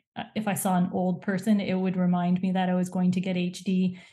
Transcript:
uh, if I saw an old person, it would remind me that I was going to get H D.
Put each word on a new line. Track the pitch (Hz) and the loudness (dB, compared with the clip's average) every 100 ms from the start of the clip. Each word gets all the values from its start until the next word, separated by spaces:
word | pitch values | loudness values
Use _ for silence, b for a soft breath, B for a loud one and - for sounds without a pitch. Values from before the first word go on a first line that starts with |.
| _ - | _ -14
uh, | - - | -10 -6
if | 214 | -4
I | |
saw | 185 202 185 | -2 0 2
an | 180 | 2
old | 190 185 180 | 0 -2 -2
person, | - 185 185 208 | -2 -2 2 2
it | - | 2
would | 185 185 185 | 0 0 0
remind | 180 180 175 180 | 2 2 2 0
me | 185 | 0
that | 185 185 | 0 2
I | 180 | 0
was | 180 | 0
going | 185 180 | 0 2
to | 180 | 2
get | 185 180 | 0 -2
H | 180 180 | -2 -4
D. | - 185 185 180 B | -2 0 0 -2 B